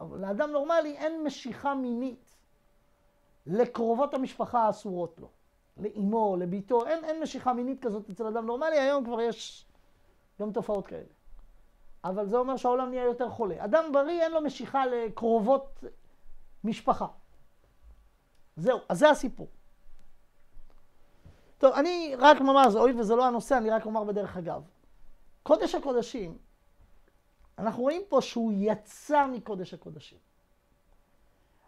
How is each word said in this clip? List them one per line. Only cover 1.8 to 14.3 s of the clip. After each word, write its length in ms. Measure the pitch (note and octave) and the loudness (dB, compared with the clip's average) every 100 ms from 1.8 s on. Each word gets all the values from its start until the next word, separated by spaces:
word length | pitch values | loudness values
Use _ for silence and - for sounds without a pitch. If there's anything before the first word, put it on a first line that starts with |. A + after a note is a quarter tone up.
| B3 A#3 C4 A#3 _ _ _ _ _ _ _ _ _ _ _ _ C#3+ | -4 -4 -6 -10 _ _ _ _ _ _ _ _ _ _ _ _ -4
לקרובות 680 | G#3 A#3+ A#3+ A3+ A#3 C#4+ | 0 0 0 0 0 0
המשפחה 480 | C4+ C4 - A3+ A#3+ | -2 -4 -6 -2 0
האסורות 580 | G#3+ - G#3+ F3+ E3 - | 2 0 -6 -6 -8 -10
לו, 80 | - _ _ _ _ - | -20 _ _ _ _ -10
לאמו, 600 | G#3+ G#3+ G3 A3+ G#3 F3+ | -8 -2 0 2 2 0
לביתו, 500 | F3+ G3 G3 A#3+ B3 | -2 -4 0 0 2
אין, 180 | E4 | -2
אין 180 | D#4+ D#4+ | -4 -6
משיכה 300 | D4+ C4 B3+ | -6 -4 -4
מינית 320 | A#3+ B3 C4+ | -2 -4 -6
כזאת 260 | A#3+ G#3 G#3 | -6 -6 -8
אצל 160 | F#3+ A3 | -8 -6
אדם 200 | A3+ A3+ | -4 -4
נורמלי, 320 | B3 D#4 D#4 | -2 0 2
היום 260 | C4+ C#4+ | 2 0
כבר 160 | A#3 A#3 | -2 -2
יש 460 | A#3 - - - - _ _ _ _ _ _ - | -2 -4 -10 -18 -20 _ _ _ _ _ _ -10
גם 120 | G#3+ | -6
תופעות 340 | G#3+ G#3 G3+ - | -4 -2 -4 -4
כאלה. 180 | E3 - _ - - - - - _ - - | -12 -16 _ -20 -20 -20 -20 -20 _ -20 -12
אבל 240 | F3 F#3+ G3+ | -8 -4 0
זה 80 | A#3+ | 0
אומר 200 | B3+ C4 | 0 -2
שהעולם 340 | B3 B3 B3+ | 0 0 -2
נהיה 140 | B3 | -2
יותר 260 | B3 A#3+ A#3 | -2 -2 -4
חולה. 340 | - G#3 D#3+ | -4 -4 -4
אדם 200 | G#3 D#4 D#4+ | 0 2 2
בריא 300 | C#4 C#4+ E4+ | 2 2 0
אין 100 | E4 | 0